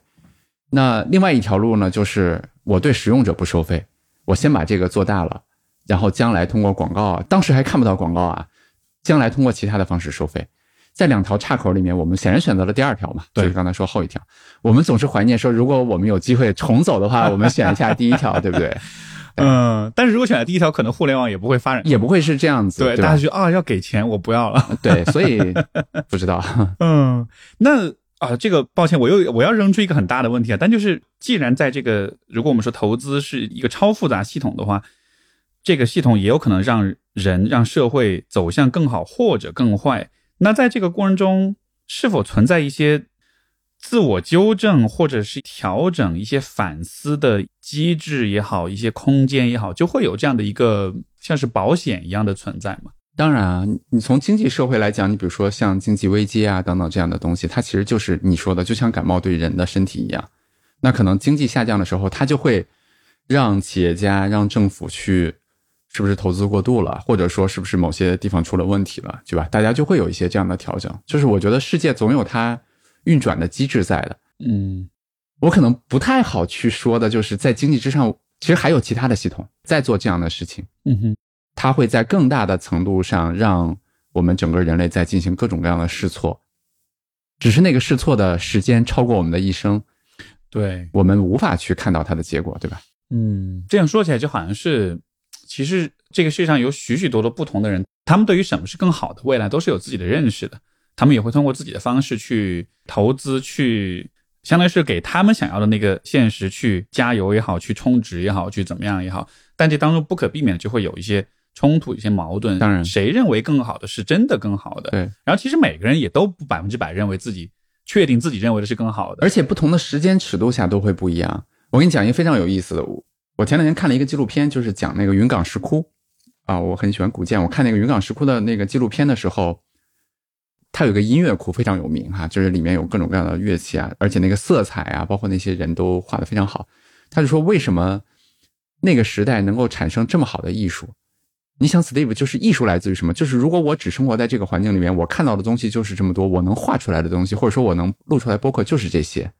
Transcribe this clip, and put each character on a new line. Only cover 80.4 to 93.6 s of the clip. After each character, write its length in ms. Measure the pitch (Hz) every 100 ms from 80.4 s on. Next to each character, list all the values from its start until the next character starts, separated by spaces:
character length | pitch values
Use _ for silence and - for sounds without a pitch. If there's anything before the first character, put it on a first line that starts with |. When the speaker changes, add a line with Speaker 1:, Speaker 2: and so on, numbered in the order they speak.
| 87
Speaker 1:
情。 200 | - 92 _ -
Speaker 2:
嗯 120 | 117
哼。 140 | 113 107 _ _ _
Speaker 1:
它 200 | - 131
会 120 | 131 120
在 160 | 117
更 260 | 117 196 131
大 160 | 135 101
的 120 | 92
程 260 | - 85 92
度 180 | 95
上 320 | 92 92 82 87
让 400 | 110 90 85 82 _ _ _
我 80 | -
们 160 | 87 90
整 120 | 82
个 140 | 85
人 140 | 87 82
类 100 | 87
在 160 | 92
进 160 | 85 98
行 160 | 87 90
各 140 | 117
种 100 | 85
各 80 | 85
样 100 | 85
的 80 | 85
试 220 | - 92
错。 340 | - 82 - _ _ _ _ _ _ _ _ _ -
只 140 | 120
是 80 | 110
那 140 | 180
个 60 | 127
试 180 | - 135
错 180 | - 123
的 240 | 98 87
时 220 | - 104
间 240 | 95 120 120
超 180 | -
过 140 | 123 110
我 40 |
们 80 | 82
的 80 | 85
一 140 | 95
生。 320 | 92 104 104 - _ _ - - _ _
Speaker 2:
对。 380 | - 101 92 87
Speaker 1:
我 100 | 95
们 180 | 92 101
无 160 | 95 110
法 200 | 202 90
去 180 | - 90
看 160 | -
到 100 | 85
它 120 | 78 82
的 80 |
结 180 | 80 73
果， 160 | - -
对 80 | -
吧？ 120 | - _ _ -
Speaker 2:
嗯， 560 | 117 110 101 95 92